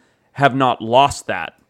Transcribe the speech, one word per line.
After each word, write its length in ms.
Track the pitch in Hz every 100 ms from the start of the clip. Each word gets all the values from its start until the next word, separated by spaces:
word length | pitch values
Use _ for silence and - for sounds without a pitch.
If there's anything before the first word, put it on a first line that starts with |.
| _ _ _
have 240 | - 139 131
not 260 | 127 117
lost 460 | 113 123 139 - -
that, 260 | 95 82 _